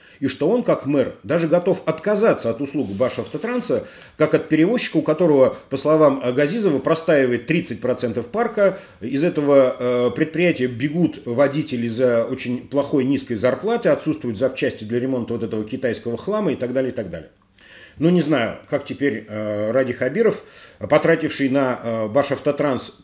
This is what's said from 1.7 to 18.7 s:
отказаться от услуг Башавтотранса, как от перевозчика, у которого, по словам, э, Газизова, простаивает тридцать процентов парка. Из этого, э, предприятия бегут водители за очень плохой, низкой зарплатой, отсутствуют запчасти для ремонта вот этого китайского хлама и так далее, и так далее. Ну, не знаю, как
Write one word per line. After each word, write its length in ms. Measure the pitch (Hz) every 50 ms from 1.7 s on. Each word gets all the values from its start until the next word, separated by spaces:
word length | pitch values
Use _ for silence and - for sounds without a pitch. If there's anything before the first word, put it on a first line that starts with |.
| 131 - -
отказаться 640 | - 160 - - 208 214 202 220 220 156 - - 117
от 120 | 110 113
услуг 280 | 143 135 - 156 127 95
Башавтотранса, 920 | 101 98 127 120 - - 110 - - 151 - 233 247 247 233 - 151 139 - - - - - - _
как 160 | - 208 196 -
от 160 | 143 - -
перевозчика, 500 | 156 151 160 190 240 240 - - - 160
у 40 | 143
которого, 540 | - 151 151 180 165 147 135 127 117 - - - -
по 60 | -
словам, 440 | 131 - 147 156 156 156 143 135 135 127
э, 100 | 123 127
Газизова, 460 | 131 147 143 185 240 208 190 147 135
простаивает 680 | 131 - 165 160 - - 160 143 135 123 120 117 117
тридцать 340 | - 156 175 - - 123 98
процентов 480 | - 123 123 - - 120 107 123 113 -
парка. 500 | - 214 233 220 - 208 202 190 - - - - - -
Из 240 | 185 123 127 135 156
этого, 520 | 175 170 156 147 139 143 139 131 127 120
э, 340 | - 127 123 123 123 123 123 120
предприятия 540 | 131 151 156 - 156 175 180 156 - 127 123
бегут 580 | 120 113 131 151 147 175 175 147 - - -
водители 600 | 120 120 117 143 135 135 156 147 - 131 117 117 117
за 360 | 113 113 131 123 120 117 113
очень 440 | 117 131 - - 120 123 127 - -
плохой, 340 | - 143 139 - - 143 123
низкой 320 | 131 139 131 139 - 120
зарплатой, 560 | 104 104 123 127 131 - 208 233 226 - 180
отсутствуют 480 | 147 - - 160 151 - - 120 110 95
запчасти 460 | 131 131 131 - 139 127 - - 107
для 160 | 107 117 123
ремонта 340 | 120 131 135 123 113 - 117
вот 80 | 117 117
этого 220 | 104 110 110 107
китайского 520 | 107 - 131 131 123 107 - - 120 117
хлама 360 | 113 - 190 208 214 208 170 131
и 20 |
так 180 | 117 123 123 123
далее, 200 | 135 131 127 127
и 20 |
так 160 | 127 110 90
далее. 200 | 87 82 78 - _ _ _ _ _ _ - - - - - - - -
Ну, 120 | 139 165
не 120 | 175 180 151
знаю, 360 | 147 156 131 117 101 85 - -
как 160 | -